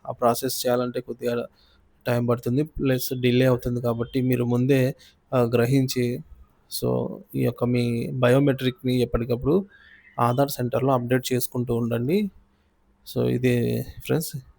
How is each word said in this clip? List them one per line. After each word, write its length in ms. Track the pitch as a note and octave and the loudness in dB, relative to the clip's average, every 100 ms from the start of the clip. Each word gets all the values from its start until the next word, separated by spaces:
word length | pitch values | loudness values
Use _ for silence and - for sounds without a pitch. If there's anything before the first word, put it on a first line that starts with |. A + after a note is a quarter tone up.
ఆ 140 | - | -10
ప్రాసెస్ 420 | B2+ A#2+ A#2 C3 - | 0 2 2 -2 -2
చేయాలంటే 420 | B2+ B2 B2 B2 | 0 0 0 -4
కొద్దిగా 340 | B2 A#2+ A#2+ A#2+ - _ _ _ _ _ - | -10 -8 -4 -4 -6 _ _ _ _ _ -2
టైమ్ 180 | A#2+ A#2+ | -2 0
పడుతుంది. 360 | A#2+ B2 B2 D3+ | -2 0 -2 -2
ప్లస్ 380 | - C#3 B2+ - B2+ | -2 -2 0 -2 -2
డిలే 280 | B2 B2 C3 | 2 4 4
అవుతుంది 340 | B2 B2+ A#2+ | 2 0 -2
కాబట్టి 380 | A#2+ A#2 A#2 C3+ | -2 -2 -2 -2
మీరు 220 | B2+ B2+ A#2+ | 0 0 0
ముందే, 340 | A#2+ B2+ C3+ B2+ C#3+ - _ _ | 0 2 2 2 -2 -16 _ _
ఆహ్, 160 | C3 A#2 | 0 2
గ్రహించి, 560 | A#2 A#2+ C#3 C3 B2+ A#2+ B2+ - - - _ _ | 2 2 2 2 0 -2 -4 -10 -20 -20 _ _
so, 180 | - B2 B2 A#2+ - - | -6 -2 -2 -4 -8 -10
ఈ 120 | C3+ | -2
యొక్క 220 | B2+ A#2+ B2 | -2 0 0
మీ 180 | B2 A#2+ A#2 - C3+ | 0 0 -2 -4 0
బయోమెట్రిక్‌ని 720 | A#2+ B2+ C#3+ C3 B2+ B2 B2+ B2+ | 4 4 4 2 -2 -2 -2 0
ఎప్పటికప్పుడు 540 | A#2+ A#2+ A#2 A#2+ C3 F3 G3 - - - - - | 0 0 -2 -2 2 0 0 -14 -20 -20 -20 -2
ఆధార్ 340 | A#2+ B2 C#3 | 0 2 0
సెంటర్‌లో 400 | - B2 A#2+ C3 | 0 -2 0 2
అప్‌డేట్ 340 | C3 A#2+ B2+ B2 | 2 2 0 0
చేసుకుంటూ 480 | B2 - B2+ B2 A#2 | -2 -2 -4 -2 -2
ఉండండి. 420 | A#2 A#2 A#2+ F#3+ G#3 - _ _ _ _ _ _ - | 0 -2 0 0 -2 -8 _ _ _ _ _ _ -10
So, 140 | - B2 | -2 0
ఇదే 260 | B2 B2+ A#2+ A#2+ A#2 A#2 - | 2 2 2 0 -2 -4 -12
ఫ్రెండ్స్ 320 | - C3+ E3 C#3 - | -2 -2 -2 -10 -14